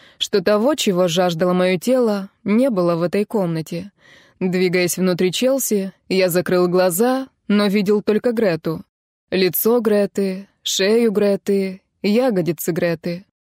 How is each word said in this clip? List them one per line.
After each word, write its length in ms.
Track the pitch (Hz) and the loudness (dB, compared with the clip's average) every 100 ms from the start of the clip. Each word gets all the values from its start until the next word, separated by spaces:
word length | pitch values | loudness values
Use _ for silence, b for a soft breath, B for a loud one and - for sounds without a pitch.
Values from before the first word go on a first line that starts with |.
| b b | b b
что 260 | - 208 | -4 -2
того, 320 | 180 208 233 311 | 2 2 2 0
чего 320 | - 180 180 | 0 2 2
жаждало 460 | 165 180 165 180 | 2 0 0 0
мое 240 | 180 185 185 | 2 2 0
тело, 520 | - 262 233 202 196 _ | 0 2 2 -2 -6 _
не 260 | - 214 269 | -2 2 2
было 260 | 202 175 170 | 2 0 0
в 80 | |
этой 220 | 175 202 208 | -2 -2 -2
комнате. 640 | 220 180 165 160 170 196 _ b b b b | -2 -2 -4 -6 -10 -12 _ b b b b
Двигаясь 580 | 185 180 185 175 175 - | -2 0 0 2 0 0
внутри 340 | 185 170 185 | -2 0 -2
Челси, 600 | 170 254 269 - 208 190 - - | 0 0 0 0 -2 -4 -10 -4
я 200 | 190 185 | 0 0
закрыл 380 | 170 175 180 180 | 0 0 2 2
глаза, 600 | 180 185 170 240 262 269 _ - | 2 2 2 0 0 -6 _ -2
но 200 | 202 208 | 0 2
видел 340 | 202 196 208 | 0 0 0
только 300 | - 208 247 | 0 0 0
Грету. 520 | 226 214 160 165 165 - _ _ _ _ | 0 0 -2 -4 -8 -10 _ _ _ _
Лицо 500 | 185 185 - 214 240 | 0 0 0 0 2
Греты, 680 | 220 208 202 - 196 185 196 _ | 2 2 0 -2 -4 -6 -12 _
шею 480 | - - 190 226 233 | -8 -2 0 2 2
Греты, 720 | 202 202 196 - 196 190 185 _ _ | 2 0 0 0 -2 -2 -8 _ _
ягодицы 680 | 196 214 262 196 170 165 - | 0 2 2 0 -2 -4 -4
Греты. 540 | 165 175 165 180 175 - _ | -2 -2 -4 -6 -10 -14 _